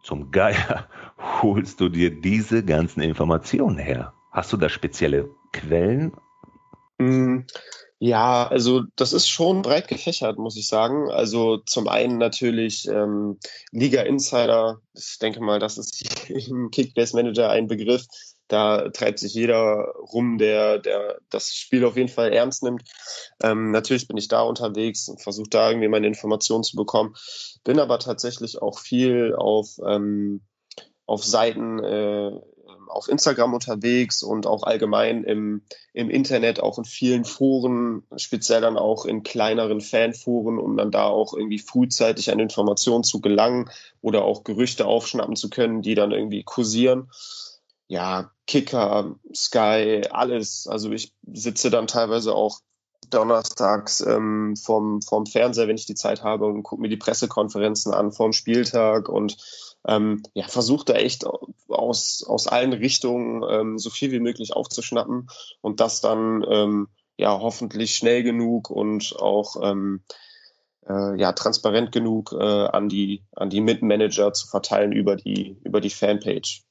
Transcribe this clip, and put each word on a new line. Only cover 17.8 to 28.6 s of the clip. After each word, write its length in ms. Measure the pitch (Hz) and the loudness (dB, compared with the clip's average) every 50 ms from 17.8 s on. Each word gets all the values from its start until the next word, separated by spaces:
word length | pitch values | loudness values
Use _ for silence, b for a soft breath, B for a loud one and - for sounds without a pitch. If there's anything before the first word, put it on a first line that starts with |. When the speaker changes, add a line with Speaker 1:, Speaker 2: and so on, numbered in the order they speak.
| 107 110 123 127 - B B B B B B B _ _ | 2 2 2 0 0 B B B B B B B _ _
Speaker 2:
Da 420 | 107 107 107 107 107 101 - 101 | 2 2 4 4 4 2 0 -2
treibt 300 | - - 110 107 104 - | -4 0 -2 0 0 -2
sich 120 | - 101 | -8 -6
jeder 640 | 110 113 117 117 117 113 113 107 107 104 - - - - - - | -2 0 2 4 4 4 4 2 2 0 -2 -6 -8 -12 -14 -6
rum, 240 | 110 117 120 120 117 | -2 0 0 0 2
der, 420 | 110 107 107 107 107 107 107 104 104 | 2 4 4 4 4 4 4 2 2
der 400 | 98 101 101 104 104 104 - - _ _ | 0 -2 -2 -2 -2 -4 -8 -10 _ _
das 240 | - - - - - | -6 -6 -6 -6 -8
Spiel 280 | - - - - 127 123 | -10 -4 0 2 4 4
auf 100 | 120 113 | 4 2
jeden 140 | 127 127 123 | 2 -2 0
Fall 200 | - - 117 110 | 0 0 2 4
ernst 320 | 107 117 120 131 131 - | 4 4 2 2 -2 -4
nimmt. 200 | - 123 123 120 B B B B B B B B B B B _ | -4 -4 -4 -4 B B B B B B B B B B B _
Ähm, 280 | - 110 110 110 110 110 | 0 0 2 2 0 2
natürlich 360 | 107 113 110 - 131 123 127 | 0 0 2 2 0 -2 -2
bin 120 | - - 107 | -4 -8 -8
ich 100 | 101 - | -2 0
da 140 | 117 117 | 2 2
unterwegs 640 | 117 117 117 120 120 107 101 104 110 113 104 - - - | 2 2 0 -4 -4 -4 -2 -2 -4 -4 -4 -6 -10 -10
und 140 | - - | -12 -12
versuche 260 | - 104 101 107 107 107 | -12 -10 -10 -10 -6 0
da 220 | - 113 113 110 | 2 4 4 4
irgendwie 180 | 117 117 110 107 | 4 2 2 2
meine 180 | 110 107 107 | 2 2 2
Informationen 560 | 107 104 - - 107 107 107 - - 117 113 | 0 -2 -2 -2 -2 -2 -2 0 0 0 0
zu 140 | 113 - - | -2 -4 -4
bekommen. 380 | 110 104 - - 113 107 107 B B B B B B B B B B _ | -4 -4 0 2 0 0 0 B B B B B B B B B B _
Bin 140 | - 113 - | 2 2 2
aber 200 | - 117 120 117 | 4 2 0 -2
tatsächlich 640 | - 131 113 - - 120 120 - 117 110 - - | 0 -6 -6 -6 -6 -8 -6 -8 -10 -10 -8 -6